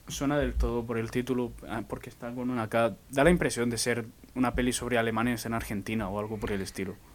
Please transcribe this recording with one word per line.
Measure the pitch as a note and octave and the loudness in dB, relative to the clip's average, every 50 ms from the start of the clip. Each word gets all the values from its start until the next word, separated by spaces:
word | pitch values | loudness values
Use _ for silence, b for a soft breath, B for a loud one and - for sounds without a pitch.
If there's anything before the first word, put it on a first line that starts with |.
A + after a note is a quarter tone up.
| - - | -14 -10
suena | - - C#3+ C#3 D3 D3 | -6 -2 0 0 2 2
del | C3 B2 A#2 | 2 2 2
todo | - - A#2 A#2 A#2+ A2+ | 2 2 2 0 -2 -2
por | A#2+ A#2 A2+ | -2 -2 -2
el | A2+ A2+ | -2 0
título, | - B2 A#2+ C3 B2 B2 A#2+ A#2 A#2 - - C#2+ | -2 -2 0 0 0 0 -2 -4 -6 -12 -10 -8
ah, | G#2+ A#2 G2+ - | -8 -8 -6 -6
porque | B2 A#2+ - A#2+ | -8 -10 -10 -12
está | - - B2 A#2+ B2 | -12 -10 -10 -8 -6
con | B2+ B2 B2+ | -4 -4 -2
una | B2+ A#2+ A2 G#2 | -2 -2 0 2
K. | - A#2 A#2 - G2 - - - | 4 4 4 4 2 -4 -10 -2
Da | C#3 C3+ C#3+ | 2 6 6
la | F3 | 6
impresión | F3 - D#3 B2+ - A#2+ A#2+ B2 | 6 6 4 0 0 0 0 0
de | A2+ A2 | 0 0
ser | - B2 A#2 A#2+ A2 A#2 - - - - - | 0 0 0 0 -4 -6 -12 -20 -20 -8 -2
una | C3 B2 A#2+ A#2 | 0 0 2 2
peli | B2+ B2 B2+ | 2 2 2
sobre | A#2+ - A#2+ A#2+ B2 A2+ | 0 0 0 2 2 2
alemanes | A2+ A2+ A2 A2 A#2 B2 A#2+ A2+ - | 2 2 2 2 2 2 0 -2 -2
en | A2+ A#2 | -4 -4
Argentina | A2+ - - A2+ G2 - A2+ A2 A2 G#2 F#2 | -2 -2 -2 -4 -4 -2 -2 -2 -2 -2 -2
o | G2+ G#2 | -2 -4
algo | G#2+ G#2+ A2 G#2 | -4 -4 -4 -4
por | - G#2 | -4 -2
el | G#2 G2 | -2 -2
estilo. | F#2 - - G2+ F#2+ F#2+ F#2 - - - | -4 -4 -4 -4 -6 -6 -6 -10 -16 -20